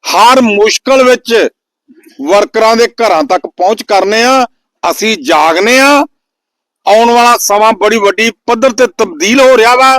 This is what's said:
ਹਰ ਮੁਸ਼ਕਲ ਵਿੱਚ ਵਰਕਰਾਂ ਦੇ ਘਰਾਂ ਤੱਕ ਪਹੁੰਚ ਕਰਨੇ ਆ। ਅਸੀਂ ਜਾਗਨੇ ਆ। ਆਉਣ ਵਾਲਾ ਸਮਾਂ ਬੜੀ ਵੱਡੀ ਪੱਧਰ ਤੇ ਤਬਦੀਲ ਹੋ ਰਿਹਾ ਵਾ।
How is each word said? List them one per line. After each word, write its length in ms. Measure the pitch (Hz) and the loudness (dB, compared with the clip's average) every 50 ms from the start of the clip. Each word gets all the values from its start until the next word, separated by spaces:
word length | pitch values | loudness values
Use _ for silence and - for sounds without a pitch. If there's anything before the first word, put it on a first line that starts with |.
| - | -8
ਹਰ 380 | - - 175 214 240 262 262 | -4 0 2 2 4 4 2
ਮੁਸ਼ਕਲ 640 | 247 220 202 202 208 220 - - _ 254 269 269 254 | 0 0 0 0 0 0 -2 -4 _ -2 0 2 2
ਵਿੱਚ 300 | 254 247 - _ - 233 214 165 123 _ _ _ _ _ _ _ _ - _ _ - _ - | 2 0 0 _ -4 -2 -2 -2 -2 _ _ _ _ _ _ _ _ -20 _ _ -20 _ -12
ਵਰਕਰਾਂ 540 | 269 151 190 202 208 - - 220 220 220 233 | -4 -2 0 0 0 -2 -2 -2 0 0 2
ਦੇ 120 | 226 233 226 _ | 0 -2 -2 _
ਘਰਾਂ 260 | - 233 208 180 156 151 | -4 -2 -2 0 -2 -2
ਤੱਕ 240 | 135 185 175 - | -2 -4 -4 -4
ਪਹੁੰਚ 360 | - _ - 180 190 226 214 226 | -8 _ -4 -2 -2 -2 -4 -4
ਕਰਨੇ 400 | - 208 190 185 196 214 226 233 | -2 -2 0 0 0 -2 -2 0
ਆ। 220 | 247 262 262 247 - _ _ _ _ _ _ - | 0 0 0 -2 -4 _ _ _ _ _ _ -6
ਅਸੀਂ 340 | 160 165 - 202 220 220 175 135 | -6 -4 -4 -4 -4 -4 -4 -2
ਜਾਗਨੇ 560 | 139 165 151 151 160 160 170 196 226 247 262 | -2 0 2 2 0 0 0 0 0 0 2
ਆ। 100 | 269 277 294 277 302 - _ _ _ _ _ _ _ _ _ _ _ _ _ _ _ | 2 2 2 0 -2 -4 _ _ _ _ _ _ _ _ _ _ _ _ _ _ _
ਆਉਣ 260 | - 202 220 233 240 | 0 2 2 2 2
ਵਾਲਾ 260 | 240 240 240 240 240 220 | 2 2 2 2 2 0
ਸਮਾਂ 320 | - - 202 208 214 220 226 | -2 -2 -2 0 0 0 0
ਬੜੀ 240 | 185 196 214 220 226 | 0 -2 -2 0 0
ਵੱਡੀ 300 | 202 202 190 202 226 233 226 _ _ | 0 -2 -2 0 -4 -4 -4 _ _
ਪੱਧਰ 240 | - 240 226 233 262 | -4 -2 0 0 -2
ਤੇ 160 | 220 220 254 208 _ | 0 0 -2 -2 _
ਤਬਦੀਲ 420 | - 226 190 170 147 170 202 240 277 | -6 -6 -6 -6 -8 -4 -2 0 2
ਹੋ 180 | 262 262 262 | 4 4 4
ਰਿਹਾ 180 | 233 220 233 247 | 4 2 2 2
ਵਾ। 200 | 254 262 262 262 | 2 2 2 0